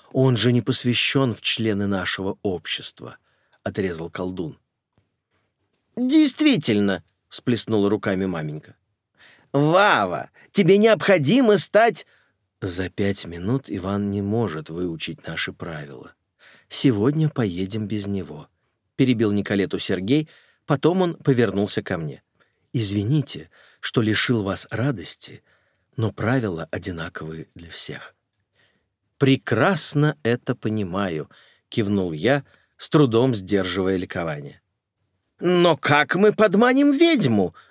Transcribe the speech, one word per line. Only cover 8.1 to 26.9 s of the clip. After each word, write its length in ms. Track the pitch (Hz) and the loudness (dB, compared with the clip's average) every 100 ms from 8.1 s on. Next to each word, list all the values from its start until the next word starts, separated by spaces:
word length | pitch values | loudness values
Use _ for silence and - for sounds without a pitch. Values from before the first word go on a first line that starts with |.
| 95 95 | -2 -2
маменька. 500 | 85 76 76 - - _ _ _ _ - _ _ | -4 -6 -10 -16 -20 _ _ _ _ -20 _ _
«Вава, 800 | 139 151 180 202 131 92 76 - _ _ | 2 4 6 6 4 2 -4 -10 _ _
тебе 260 | - 180 202 | 2 6 6
необходимо 800 | 220 196 - 185 131 254 233 196 | 6 4 4 4 4 4 6 4
стать...» 480 | - 208 226 156 - _ _ _ _ _ | 4 4 2 0 -8 _ _ _ _ _
«За 300 | 98 87 92 | -8 -6 -6
пять 360 | - 101 98 85 | -2 -2 -2 -6
минут 380 | 85 95 131 - | -8 -4 -4 -4
Иван 420 | 98 92 101 101 | -6 -4 -2 -2
не 120 | 101 | -2
может 480 | 98 113 104 78 78 | -2 -2 -2 -6 -10
выучить 560 | 82 90 80 - 78 - | -6 -6 -6 -10 -12 -10
наши 260 | 80 - | -8 -8
правила. 640 | - 85 78 71 65 - _ _ _ - - - | -8 -12 -12 -12 -16 -20 _ _ _ -20 -20 -10
Сегодня 600 | - 139 104 120 156 151 | 0 2 2 2 0 -2
поедем 580 | - 107 85 95 110 104 | -2 -4 -4 -6 -6 -6
без 200 | 107 101 | -6 -6
него», 420 | 98 76 76 - _ _ _ _ - | -6 -8 -14 -20 _ _ _ _ 0
перебил 360 | 127 113 107 | 0 2 0
Николетту 460 | 104 95 101 90 95 | 0 0 0 0 -4
Сергей, 500 | - 92 98 151 156 _ _ _ - | -4 -4 0 0 -2 _ _ _ -4
потом 360 | 139 160 185 | 0 2 2
он 120 | 180 | 0
повернулся 680 | - - 120 110 98 104 110 | -2 0 2 2 0 -2 -4
ко 160 | - 87 | -4 -6
мне. 240 | 78 65 _ _ _ _ _ | -6 -12 _ _ _ _ _
«Извините, 800 | 131 101 101 104 151 - - 80 _ _ _ | -4 -2 -2 0 0 -2 -8 -14 _ _ _
что 200 | - 131 | -4 -2
лишил 420 | 110 104 - 117 | 0 0 0 0
вас 260 | 98 90 - | -2 -4 -6
радости, 720 | 113 135 110 76 - - - _ _ _ _ _ - | -4 -4 -4 -8 -12 -14 -18 _ _ _ _ _ -4
но 160 | 110 | -4
правила 560 | - 107 131 107 82 80 | -2 -2 0 -2 -6 -8
одинаковые 800 | 92 95 | -10 -8